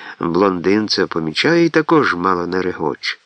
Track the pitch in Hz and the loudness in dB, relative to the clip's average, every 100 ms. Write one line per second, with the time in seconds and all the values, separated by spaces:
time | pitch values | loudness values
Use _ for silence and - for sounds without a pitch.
0 | - - 85 82 98 90 87 104 104 - | -16 -6 -2 0 0 0 2 2 0 -2
1 | 85 85 80 78 139 170 170 160 151 160 | -2 -2 -4 -2 2 2 2 2 2 2
2 | 120 87 92 90 87 90 90 90 78 65 | 2 0 0 0 0 -2 -2 -2 -4 -4
3 | - - | -8 -10